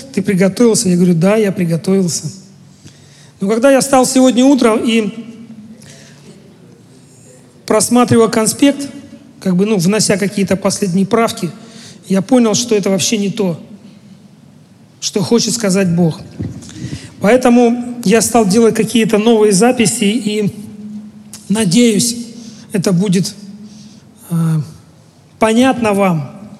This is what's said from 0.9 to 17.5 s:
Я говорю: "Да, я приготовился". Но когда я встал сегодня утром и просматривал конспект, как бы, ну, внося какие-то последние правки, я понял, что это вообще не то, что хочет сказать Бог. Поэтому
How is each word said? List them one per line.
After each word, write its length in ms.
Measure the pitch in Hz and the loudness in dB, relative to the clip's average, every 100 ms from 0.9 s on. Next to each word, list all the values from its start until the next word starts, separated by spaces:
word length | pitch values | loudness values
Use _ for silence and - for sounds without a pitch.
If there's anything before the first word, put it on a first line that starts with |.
Я 60 | 175 | 2
говорю: 180 | 180 | 2
"Да, 220 | 170 180 220 | 2 2 2
я 140 | 208 | 0
приготовился". 800 | 190 175 165 - 196 180 - 151 - - - - - - - - - - - | -2 -2 -2 0 0 0 -4 -8 -12 -20 -20 -20 -20 -20 -20 -20 -20 -20 -8
Но 80 | 196 | -4
когда 220 | 226 269 | 0 4
я 100 | 269 | 2
встал 240 | - 269 | 2 2
сегодня 400 | 254 262 254 254 | 2 4 2 4
утром 360 | 262 285 240 220 | 4 4 2 0
и 280 | 240 226 208 - - - - - - - - - - - - - - - - - - - - - - - - - - | 0 -2 -2 -6 -16 -18 -20 -20 -20 -20 -20 -20 -20 -20 -20 -20 -20 -20 -20 -20 -20 -20 -20 -20 -20 -20 -20 -14 -2
просматривал 640 | - - 240 240 240 226 | 0 2 2 2 4 2
конспект, 580 | 226 220 - 285 277 - - - - - - | 2 -2 0 0 0 -6 -14 -20 -20 -20 -10
как 160 | 190 180 | -2 0
бы, 80 | |
ну, 140 | 202 214 | 0 0
внося 400 | 170 202 185 202 | 0 0 0 0
какие-то 380 | 196 202 196 190 | -2 -2 -2 -2
последние 500 | 202 196 202 180 190 | -2 -4 -2 -2 0
правки, 440 | - 226 - 170 - - - - - - | 0 0 -4 -10 -10 -20 -20 -20 -18 -4
я 140 | 190 | -4
понял, 340 | - 254 226 | 0 2 2
что 200 | 196 247 | 0 0
это 160 | 214 196 | -2 0
вообще 260 | 190 - 226 | -2 -2 -2
не 140 | 202 | -4
то, 280 | 175 190 156 - - - - - - - _ - - - - - - | -4 -4 -4 -12 -20 -20 -20 -20 -20 -20 _ -20 -20 -20 -20 -20 -14
что 220 | - 214 | -6 -4
хочет 320 | 180 233 226 | 0 0 0
сказать 340 | - 202 185 190 | -2 -2 0 0
Бог. 320 | 170 170 - - - - - - - - - - - | 0 0 -2 -12 -12 -12 -12 -16 -14 -14 -14 -16 -4
Поэтому 760 | 196 247 247 | 2 4 4